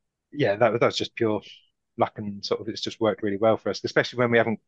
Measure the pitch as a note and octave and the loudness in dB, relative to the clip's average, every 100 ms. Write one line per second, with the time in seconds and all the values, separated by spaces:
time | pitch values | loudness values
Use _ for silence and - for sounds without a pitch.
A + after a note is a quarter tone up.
0 | _ _ _ C#3+ A#2+ G2+ A#2 A2+ A#2+ - | _ _ _ -2 0 4 2 4 2 0
1 | - - A2+ G#2+ - - _ _ _ - | -6 0 0 0 -4 -18 _ _ _ -2
2 | A2 - G#2 G2+ - G2 G#2 G#2 A2 - | -2 -2 -10 -10 -6 -4 -4 -8 -8 -2
3 | A2 F#2+ G#2+ G2 A2+ G#2 G#2 F#2+ - - | 0 0 -4 0 2 2 -2 -4 -2 0
4 | C3+ A#2+ B2 A#2 A2+ G#2+ | 0 0 2 2 2 -2